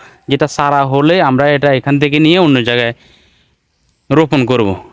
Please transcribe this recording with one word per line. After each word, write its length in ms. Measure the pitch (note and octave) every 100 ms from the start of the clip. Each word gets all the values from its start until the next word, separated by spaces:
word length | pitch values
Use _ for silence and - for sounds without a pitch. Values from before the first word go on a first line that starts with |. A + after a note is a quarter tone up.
| - _ -
যেটা 200 | C3+ D3
চারা 360 | - C#3+ C#3+
হলে 380 | C3+ C3+ D3+ F3+
আমরা 280 | D3 C3 C#3+
এটা 240 | C#3+ C#3+
এখান 260 | C3 C#3 C#3+
থেকে 200 | C#3+ D3
নিয়ে 200 | D#3 F3+
অন্য 240 | E3+ C3
জায়গায় 300 | A2+ A#2+ A#2 A#2 _ _ _ _ _ _ _ _ _ _ _
রোপণ 340 | C#3 D#3+ D4+ B2
করব। 300 | B2 G#2 F#2 -